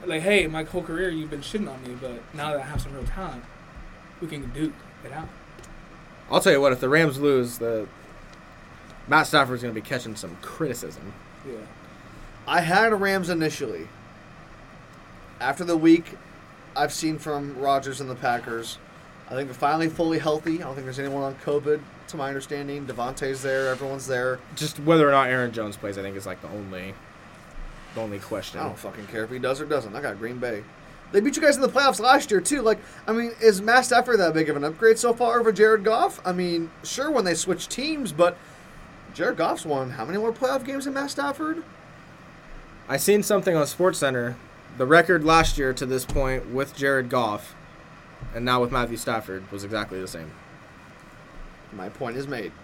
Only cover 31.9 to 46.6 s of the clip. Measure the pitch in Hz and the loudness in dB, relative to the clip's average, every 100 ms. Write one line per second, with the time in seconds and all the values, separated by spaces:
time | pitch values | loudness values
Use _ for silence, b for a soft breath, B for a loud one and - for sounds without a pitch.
31.9 | 196 233 277 - 196 175 285 220 214 B | 4 6 6 6 2 2 2 2 2 B
32.9 | B - 220 233 226 220 190 208 247 247 | B -2 -2 -2 6 6 6 6 6 6
33.9 | 247 247 226 170 160 151 147 143 160 226 | 2 4 4 4 4 2 0 -2 4 6
34.9 | 226 240 240 240 240 220 190 220 220 196 | 6 4 2 2 4 4 6 6 6 4
35.9 | 233 381 - 180 180 180 170 165 - - | 4 2 0 -4 -2 0 -2 -4 -10 -10
36.9 | - 285 277 185 165 - 170 - - 285 | -4 0 2 2 0 0 -4 -4 -6 -4
37.9 | 302 226 147 175 175 B B B B - | -4 -4 2 2 2 B B B B -20
38.9 | - - - 226 156 170 - 165 139 131 | -20 -18 -4 -2 0 -2 -2 -2 -4 -4
39.9 | 127 117 190 226 226 254 269 247 277 277 | -6 -6 -2 -2 0 -2 -2 -4 -6 -4
40.9 | 269 277 - 277 277 311 330 - - - | -4 -6 -4 -4 -4 -4 -6 -8 -20 -20
41.9 | - - - - - - - - - - | -20 -20 -20 -20 -20 -18 -18 -18 -20 -6
42.9 | 135 - 208 202 202 196 165 139 - 180 | -2 4 4 4 2 2 2 0 2 2
43.9 | 165 139 127 120 123 - - - 123 131 | 2 0 0 -4 -8 -16 -20 -20 -4 6
44.9 | 165 170 175 156 160 160 - 135 127 131 | 6 6 4 6 6 4 2 0 -2 -2
45.9 | 131 127 143 135 131 117 123 | -2 0 0 0 -2 -4 -4